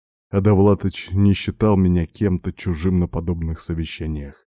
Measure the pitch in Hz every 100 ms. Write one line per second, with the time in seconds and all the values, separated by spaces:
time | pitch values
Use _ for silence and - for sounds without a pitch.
0 | _ _ _ 98 101 95 101 98 98 -
1 | - 95 101 95 - - 107 98 92 90
2 | 82 - 101 90 92 - 98 78 92 92
3 | 85 82 82 85 82 80 - 82 78 -
4 | 78 76 71 - _